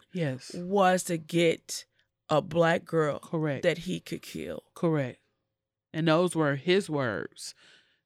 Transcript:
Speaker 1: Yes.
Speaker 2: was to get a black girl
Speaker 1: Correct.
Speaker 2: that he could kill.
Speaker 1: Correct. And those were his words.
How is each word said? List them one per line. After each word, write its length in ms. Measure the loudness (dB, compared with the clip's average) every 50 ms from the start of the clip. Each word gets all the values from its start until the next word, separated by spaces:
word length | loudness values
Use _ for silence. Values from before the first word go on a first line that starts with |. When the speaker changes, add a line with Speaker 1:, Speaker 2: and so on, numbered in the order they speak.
| -12 _
Speaker 1:
Yes. 380 | -6 -4 -2 -2 -4 -6 -10 -12 -10
Speaker 2:
was 500 | -10 -4 0 2 4 6 6 4 2 0
to 120 | -2 -6
get 680 | -6 -4 -2 2 4 4 4 2 0 _ -12 -12 -12 -12 _ _ _ _ _ _ _ _ 0
a 140 | 0 0
black 420 | 0 2 2 2 4 4 2 0 -2
girl 340 | 0 0 2 2 0 -2 -4
Speaker 1:
Correct. 420 | -6 -6 -4 -2 -2 -2 -2 0
Speaker 2:
that 160 | 0 0 0 -2
he 220 | -4 -6 -8 -8
could 200 | -8 -10 -12 -12
kill. 440 | -10 -10 -10 -10 -8 -8 -10 -10 -12 _ -6
Speaker 1:
Correct. 440 | -2 0 2 2 2 0 -4 -8 -14 _ _ _ _ _ _ _ _ _ _ _ _ _ _ -4
And 120 | 0 2 2
those 280 | 4 4 2 0 0
were 200 | 0 0 0 0
his 340 | 0 0 2 2 2 2 -2
words. 640 | -2 -2 -2 -2 -2 -4 -6 -8 _ -14 -16 -16 -16 _ _ -20 -20 _ _ _ _ _ _